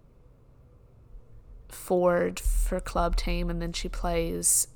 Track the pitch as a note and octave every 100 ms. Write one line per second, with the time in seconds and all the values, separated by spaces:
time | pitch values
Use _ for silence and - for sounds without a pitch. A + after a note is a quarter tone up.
0 | - - - - - - - - - -
1 | - - - - - - - - - F#3
2 | F3+ F3 F3+ F#3 - - - F#3 - F3+
3 | E3+ - - F3 F3 E3+ E3+ E3+ F3+ -
4 | F3 E3+ E3 F3 F3 - -